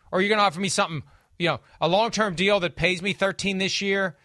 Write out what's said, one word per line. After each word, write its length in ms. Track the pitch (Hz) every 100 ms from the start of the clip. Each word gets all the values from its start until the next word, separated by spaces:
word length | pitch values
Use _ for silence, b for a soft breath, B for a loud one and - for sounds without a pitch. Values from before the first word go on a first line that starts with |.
| b
Or 100 | 180
you're 80 | 202
gonna 140 | 214
offer 160 | 202 156
me 100 | 196
something, 340 | - 180 156 - b b -
you 100 | 170
know, 120 | 131 b b
a 60 | 160
long-term 480 | 190 226 196 214 160
deal 240 | 196 202
that 140 | 170 -
pays 260 | 175 180
me 120 | 196
thirteen 440 | 175 196 - 202 190
this 240 | 190 -
year 340 | 202 196 185 -